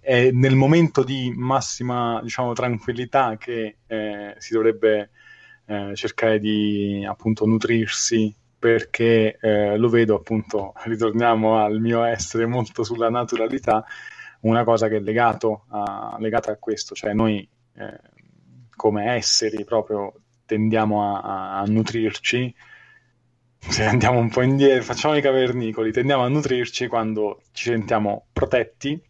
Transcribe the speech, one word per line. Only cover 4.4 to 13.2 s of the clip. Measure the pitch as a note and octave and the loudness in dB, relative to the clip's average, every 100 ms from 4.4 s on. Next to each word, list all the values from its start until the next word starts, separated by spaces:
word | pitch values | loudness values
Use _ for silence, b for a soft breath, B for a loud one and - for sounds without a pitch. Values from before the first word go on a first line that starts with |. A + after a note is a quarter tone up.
| - | -4
dovrebbe, | A2+ A2 G#2+ A2 G#2+ G2+ B B B B B _ | 2 2 4 2 2 -2 B B B B B _
eh, | G#2 G2+ | -8 -8
cercare | G2+ - - A2+ A2 | -6 -6 -2 2 2
di, | G#2 G#2+ G#2 G#2 G2+ G2+ G2 | 2 0 0 0 -2 -4 -6
appunto, | G2 A2 A2 A2 | -6 -4 0 2
nutrirsi, | A2 A2+ A#2 A2 - - A2+ A2 G#2 _ _ | 2 2 0 0 -4 -2 0 0 -4 _ _
perché, | A#2 A2+ - - A#2 A2+ A2 - | 2 2 0 -2 4 4 4 0
eh, | A2 G#2 G#2 G#2 | 0 2 2 2
lo | A#2 | 2
vedo, | A#2 A2+ G#2 | 4 4 2
appunto, | - A2 G#2 G#2+ G2 - | 0 -4 -2 -6 -6 -10
ritorniamo | A2+ A2+ A2+ G#2+ A#2 A2+ A2 A2 | -8 -2 0 2 2 2 2 2
al | G#2+ G#2+ | 2 0
mio | A2+ A#2 | 0 0
essere | A#2 A2+ - A2+ A#2 | 0 -2 -4 -2 -2
molto | B2 A2 - | -2 -4 -6
sulla | A2+ A#2 A#2 | -6 -2 -2
naturalità, | A#2+ | 0